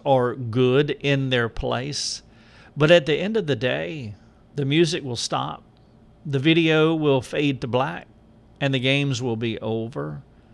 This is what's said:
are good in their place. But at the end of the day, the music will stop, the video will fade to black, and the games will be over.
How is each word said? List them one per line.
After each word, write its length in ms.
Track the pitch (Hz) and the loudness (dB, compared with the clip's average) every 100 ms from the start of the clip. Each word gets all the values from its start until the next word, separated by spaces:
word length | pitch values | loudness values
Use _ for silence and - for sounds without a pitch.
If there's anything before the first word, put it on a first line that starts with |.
| 147 | 0
are 280 | 135 123 | 2 2
good 560 | 120 120 117 127 131 147 | -2 -4 2 4 4 2
in 380 | - 139 139 135 | -2 0 0 0
their 200 | 127 117 | 0 0
place. 720 | - 127 120 139 - - - - - - - - - | -2 -4 -4 -4 -6 -8 -8 -14 -20 -20 -20 -16 0
But 140 | 151 | 6
at 160 | 170 147 | 6 6
the 100 | 147 | 0
end 200 | 185 220 | -2 -2
of 100 | 160 | -2
the 100 | 123 | -2
day, 580 | 127 135 170 160 113 101 - _ _ - | -2 -4 -6 -8 -12 -14 -20 _ _ -6
the 80 | |
music 400 | 135 151 170 170 | 0 4 4 2
will 120 | 135 117 | -6 -8
stop, 460 | - 143 139 - - _ _ _ - _ | -4 -4 -6 -10 -18 _ _ _ -20 _
the 140 | 156 139 | -6 0
video 560 | 139 165 160 156 156 | 2 4 4 4 4
will 260 | 165 151 135 | 2 2 2
fade 400 | - - 147 131 | 0 -2 -2 -2
to 60 | 127 | -2
black, 400 | 123 139 - - - _ _ _ _ | -2 -2 -6 -16 -20 _ _ _ _
and 120 | 143 | -2
the 60 | 135 | 0
games 420 | 127 139 143 120 | 0 0 0 -2
will 160 | 127 110 | -4 -4
be 220 | 117 107 | -4 -4
over. 640 | 110 113 113 139 147 147 - - _ | -4 -6 -6 -8 -10 -12 -16 -20 _